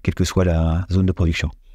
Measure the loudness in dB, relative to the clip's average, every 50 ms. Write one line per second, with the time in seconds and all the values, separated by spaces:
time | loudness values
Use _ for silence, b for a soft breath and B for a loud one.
0 | -6 -4 -2 -2 -2 0 0 2 2 2 2 2 2 2 0 -2 -2 -2 0 0
1 | 2 0 0 0 0 0 0 -2 -4 -6 -6 -10 -20 -20